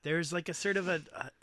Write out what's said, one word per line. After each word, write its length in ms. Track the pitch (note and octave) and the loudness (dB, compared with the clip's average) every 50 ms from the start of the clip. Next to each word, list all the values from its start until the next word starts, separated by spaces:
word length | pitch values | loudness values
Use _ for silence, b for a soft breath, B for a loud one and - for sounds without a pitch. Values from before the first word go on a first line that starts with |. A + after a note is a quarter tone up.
there's, 300 | - C#3+ D#3+ E3+ E3 C#3+ | -2 2 2 2 2 0
like, 160 | F3 F3 E3 F#3 | -2 -2 -2 -2
a 60 | E3 | -4
sort 220 | - - G3+ F#3+ | 0 0 2 2
of 100 | G3 F3+ | 2 2
a, 160 | F3+ F3 D#3 D3+ - | 2 0 0 -2 -6
uh, 160 | - - - - - _ | -8 -8 -8 -8 -10 _